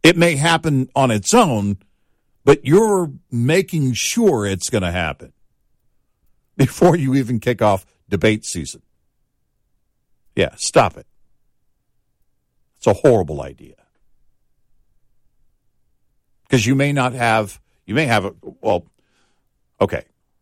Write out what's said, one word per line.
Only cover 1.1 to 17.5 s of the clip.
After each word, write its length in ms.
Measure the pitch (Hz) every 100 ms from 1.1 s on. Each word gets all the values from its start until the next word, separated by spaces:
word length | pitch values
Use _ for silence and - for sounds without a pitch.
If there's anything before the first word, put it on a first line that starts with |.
its 220 | 107 98
own, 440 | 240 202 113 101 98 _ _ _ _ _ _ -
but 180 | - 127
you're 460 | 175 220 196 170 135 _
making 600 | 120 120 170 165 170 135
sure 520 | 120 - - 220 131 101
it's 240 | 95 -
gonna 220 | 110 90
happen 420 | 87 80 71 - _ _ _ _ _ _ _ _ _ _ _ _ -
before 400 | 135 - 175 170
you 200 | 135 135
even 240 | 120 120
kick 220 | 123 117
off 240 | 110 95 - _ _
debate 380 | 101 110 107 -
season. 360 | 87 76 - _ _ _ _ _ _ _ _ _ _ _ _ _ _ _ -
Yeah, 180 | 92 -
stop 380 | - - 110 -
it. 100 | - _ _ _ _ _ _ _ _ _ _ _ _ _ _ _ _ _
It's 100 | -
a 60 |
horrible 480 | 101 151 113 80 73
idea. 340 | 67 67 - _ _ _ _ _ _ _ _ _ _ _ _ _ _ _ _ _ _ _ _ _ _ _ _ _ _ _ _
'Cause 160 | 131 107
you 100 | 135
may 180 | 143
not 200 | 143 127
have, 460 | 123 120 110 104